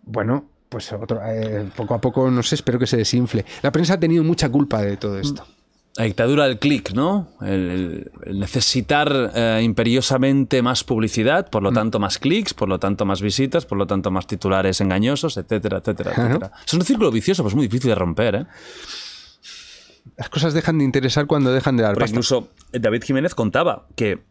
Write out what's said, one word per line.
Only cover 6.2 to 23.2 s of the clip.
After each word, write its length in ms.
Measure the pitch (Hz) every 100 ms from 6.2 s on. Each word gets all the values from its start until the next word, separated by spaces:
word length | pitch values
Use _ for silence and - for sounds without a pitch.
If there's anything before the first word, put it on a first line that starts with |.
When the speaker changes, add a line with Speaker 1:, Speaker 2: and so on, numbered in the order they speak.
| 117 143 139
Speaker 2:
del 120 | 120
clic, 320 | 143 135 -
¿no? 360 | 98 156 202 165 _
El, 80 | 101
el, 640 | 95 90 92 90 80 - - -
el 140 | 98
necesitar, 920 | 98 127 - 131 107 147 147 139 117
eh, 280 | 117 117 110
imperiosamente 1000 | 113 104 117 123 - 135 135 139 131 131
más 220 | 123 123
publicidad, 680 | - 113 110 - 110 165 190
por 140 | 110
lo 80 | 98
Speaker 1:
Mm. 40 | 101
Speaker 2:
tanto 240 | 110 107
más 200 | 98 -
clics, 340 | 139 196 202
por 160 | - 101
lo 100 | 92
tanto 240 | 98 101 101
más 160 | 95
visitas, 440 | 104 98 135 170 -
por 120 | 101
lo 80 | 95
tanto 240 | 98 92
más 160 | 95 -
titulares 520 | 101 98 95 95 -
engañosos, 560 | 98 92 113 143 160 -
etcétera, 420 | - 107 107 92
etcétera, 320 | - - -
Speaker 1:
Claro. 160 | - 117
Speaker 2:
etcétera. 220 | 139 - - -
Es 80 |
un 80 | 165
círculo 280 | 175 247 190
vicioso, 300 | 113 135 190
pues 120 | 110 110
muy 100 | 123
difícil 220 | 120 123
de 60 | 101
romper, 400 | 90 80 117 101
¿eh? 100 | 175 - - - - - - - - _ - - - - - _ - -
Speaker 1:
Las 120 | 123
cosas 240 | 156 160
dejan 240 | 151 160 160
de 60 |
interesar 420 | 135 139 127 147 143
cuando 240 | 151 131
dejan 260 | 127 135 127
de 60 |
dar 100 | 107
Speaker 2:
Porque 100 | 101
Speaker 1:
pasta. 120 | - 113
Speaker 2:
incluso, 340 | 117 127 113 _ -
eh, 60 | 123
David 240 | 110 113
Jiménez 300 | - 135